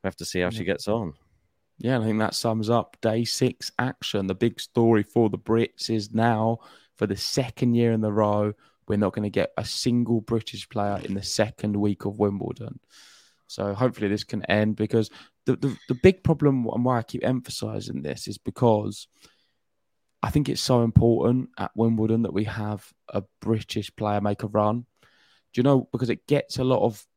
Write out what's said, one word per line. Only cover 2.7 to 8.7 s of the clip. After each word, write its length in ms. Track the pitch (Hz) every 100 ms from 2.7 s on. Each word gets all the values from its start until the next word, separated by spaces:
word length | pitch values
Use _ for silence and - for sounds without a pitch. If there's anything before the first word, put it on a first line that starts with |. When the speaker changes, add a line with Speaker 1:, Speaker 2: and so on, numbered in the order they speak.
Speaker 2:
up 260 | 117 - -
day 240 | 113 113
six 480 | 117 - 127 - - -
action. 480 | 127 - - 104 98
The 60 | 95
big 240 | 117 -
story 420 | - - 113 110
for 280 | 101 120 113
the 80 | 101
Brits 520 | - 113 117 - -
is 220 | 113 104
now, 440 | 110 117 110 110 117 - - _
for 120 | _ 107
the 80 | 95
second 580 | - - 127 - 123
year 160 | 117 117
in 120 | 113
a 80 | 107
row, 400 | 104 104 104 104 104 _